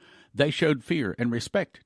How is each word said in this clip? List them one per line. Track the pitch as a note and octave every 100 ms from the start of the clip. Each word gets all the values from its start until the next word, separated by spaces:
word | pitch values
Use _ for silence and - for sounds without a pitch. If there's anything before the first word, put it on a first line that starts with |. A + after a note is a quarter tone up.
| - - _
They | A2 D3
showed | - D#3+ C#3
fear | - E3+ G#2 -
and | A#2+
respect | A#2 - G3+ E3 -